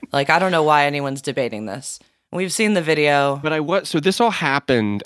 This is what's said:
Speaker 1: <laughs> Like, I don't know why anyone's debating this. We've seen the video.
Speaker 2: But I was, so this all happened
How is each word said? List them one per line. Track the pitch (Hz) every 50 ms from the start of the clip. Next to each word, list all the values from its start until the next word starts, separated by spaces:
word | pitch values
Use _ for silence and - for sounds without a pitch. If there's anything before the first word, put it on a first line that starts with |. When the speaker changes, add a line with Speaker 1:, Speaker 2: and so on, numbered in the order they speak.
| -
Speaker 1:
<laughs> | -
Like, | - 139 139 143
I | 160 170
don't | 185 190
know | 175 165 151
why | 151 151 147 143
anyone's | 143 143 143 143 139 135 139
debating | - 147 127 - 127 120 110 107 110 104
this. | 95 127 135 - - - _ _ _ _ _ _ -
We've | 175 190 185
seen | - - 220 214 214
the | 185
video. | 160 156 156 151 147 147 143 143 139 139 139 143
Speaker 2:
But | 143 156 160
I | 156
was, | 151 147 185 196 - -
so | - 160
this | 139 - 190 -
all | 240 226
happened | 196 - 170 143 135 143 - - 131 117 107 104 104 101 -